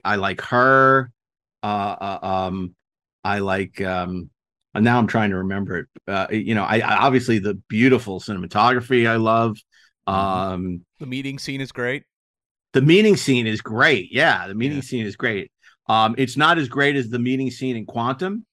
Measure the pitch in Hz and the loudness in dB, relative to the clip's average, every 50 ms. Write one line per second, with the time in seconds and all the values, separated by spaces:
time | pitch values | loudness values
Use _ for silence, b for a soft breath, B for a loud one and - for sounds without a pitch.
0 | - 95 104 101 98 98 90 - - - - 120 127 135 135 135 135 135 135 135 | -4 -2 -2 0 -2 -4 -4 -6 -6 0 2 4 6 6 6 6 6 6 6 4
1 | 131 120 _ _ _ _ _ _ _ _ _ _ - 104 104 104 101 101 92 - | 2 -2 _ _ _ _ _ _ _ _ _ _ -6 -4 -2 -2 -2 -4 -6 -6
2 | 95 98 95 - - 95 95 95 92 92 95 95 92 90 - _ _ _ _ _ | -6 -8 -8 -6 -4 -4 -2 -2 -2 -2 -4 -6 -6 -10 -12 _ _ _ _ _
3 | _ _ _ _ - 98 101 101 98 98 95 98 98 90 _ - 98 95 92 90 | _ _ _ _ -4 -4 -2 -2 0 -2 -2 -2 -2 -6 _ -6 -6 -4 -4 -4
4 | 90 90 92 90 85 - _ _ _ _ _ _ _ _ _ 104 110 120 120 123 | -4 -6 -6 -8 -10 -12 _ _ _ _ _ _ _ _ _ 2 4 4 4 4
5 | 113 - - 113 107 101 95 92 92 95 98 101 98 92 92 82 - - _ - | 2 2 0 0 0 0 -2 -2 -4 -4 -6 -6 -6 -6 -8 -8 -10 -12 _ -18
6 | _ - 98 95 95 - 107 110 - - 113 104 95 - 107 113 - - 104 95 | _ -6 -4 -4 -4 -2 -4 -4 -2 -2 -2 -2 0 0 0 0 2 2 2 2
7 | 120 143 127 123 123 120 113 104 95 - 85 92 - _ 110 110 123 135 127 117 | 2 4 2 2 2 2 0 0 0 -4 -6 -6 -10 _ 0 2 4 4 4 2
8 | 120 104 95 90 - - 104 92 87 87 - 107 107 123 127 123 117 120 131 120 | 0 -6 -10 -10 -8 -8 -8 -8 -10 -4 0 2 2 2 2 0 -2 0 2 2
9 | 117 117 113 113 113 110 113 113 113 113 107 - _ b b b b b b _ | 2 2 2 2 2 2 2 2 2 0 -2 -6 _ b b b b b b _
10 | _ 98 98 95 98 95 95 92 95 95 92 90 92 92 90 87 87 _ _ _ | _ -4 -2 0 0 0 -2 -2 -4 -4 -6 -6 -6 -6 -8 -10 -12 _ _ _
11 | 151 127 127 135 135 139 139 139 - - 135 135 135 - - 127 120 120 131 143 | -12 -10 -10 -8 -8 -10 -10 -10 -10 -10 -8 -8 -10 -10 -8 -6 -6 -4 -6 -6
12 | - _ _ _ _ _ _ _ _ _ _ _ _ _ - 131 135 151 170 202 | -10 _ _ _ _ _ _ _ _ _ _ _ _ _ 2 4 6 8 8 8
13 | 214 214 196 - - 143 131 123 117 110 107 104 - - 107 117 139 160 139 98 | 8 6 4 4 2 0 2 2 2 0 -4 -4 -6 -6 0 2 4 4 4 0
14 | 90 - - 127 156 160 117 90 87 92 98 110 120 143 147 139 135 - 131 120 | -2 -4 -2 0 2 2 0 0 -4 -8 -4 -4 -4 -2 -4 -6 -6 -6 -6 -4
15 | 110 101 - - 127 120 110 95 - - _ b b b b b _ - 110 110 | -4 -6 -6 -4 -4 -4 -4 -4 -8 -10 _ b b b b b _ 0 2 2
16 | 110 113 120 - 135 117 117 139 151 160 175 165 143 117 - 143 139 143 143 139 | 2 2 2 0 -2 -2 0 2 2 4 4 2 0 -2 -2 0 0 2 2 0
17 | 123 110 123 120 120 127 131 131 135 123 123 - 131 131 123 113 104 - - 120 | -4 -4 -4 -2 -2 -2 -2 -2 -2 -4 -6 -6 -6 -6 -6 -6 -8 -8 -6 -4
18 | 117 123 - 226 185 190 202 226 - _ | -4 -4 -4 -4 -6 -6 -6 -8 -10 _